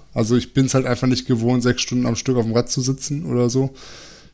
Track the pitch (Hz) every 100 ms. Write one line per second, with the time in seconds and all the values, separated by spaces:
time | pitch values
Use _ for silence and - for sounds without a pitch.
0 | - - 110 123 120 - 135 131 131 120
1 | 127 127 - 123 113 127 120 123 - 123
2 | 123 113 - 127 113 113 120 - 127 135
3 | - 147 170 123 123 127 135 - - -
4 | - - -